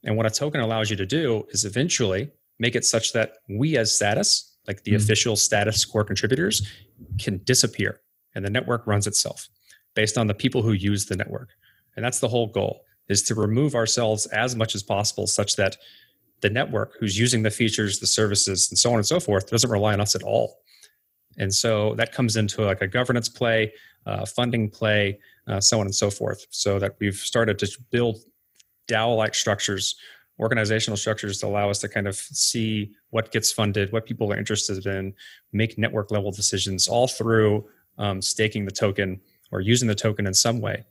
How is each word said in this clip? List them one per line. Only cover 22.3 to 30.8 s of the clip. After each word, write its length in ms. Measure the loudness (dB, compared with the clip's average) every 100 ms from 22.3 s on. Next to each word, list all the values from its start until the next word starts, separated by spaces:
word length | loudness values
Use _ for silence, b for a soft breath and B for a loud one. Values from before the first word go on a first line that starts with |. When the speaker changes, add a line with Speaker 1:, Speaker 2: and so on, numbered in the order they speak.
| 2
Speaker 1:
into, 260 | 0 0
like, 200 | 0 2
a 40 | 0
governance 420 | 0 0 0 -2
play, 440 | -2 2 2 0 B B B -8
uh, 180 | -6
funding 460 | -4 -2 0 2 -2
play, 480 | 0 2 2 2 -2 b b -6
uh, 140 | 0
so 200 | 2 2
on 60 | 0
and 80 |
so 160 | 0 -2
forth, 360 | -2 -6 -6 -10
so 280 | -4 -2 0
that 180 | -2 -2
we've 140 | -4
started 440 | -2 -2 0 2 0
to 80 | -2 -6 -4
build 280 | 0 0 -2 -12 _ _ _ _ _ -4
dao-like 460 | 0 2 2 2
structures, 640 | 0 0 0 0 -2 -4 -6 B B B -4
organizational 580 | 0 0 2 0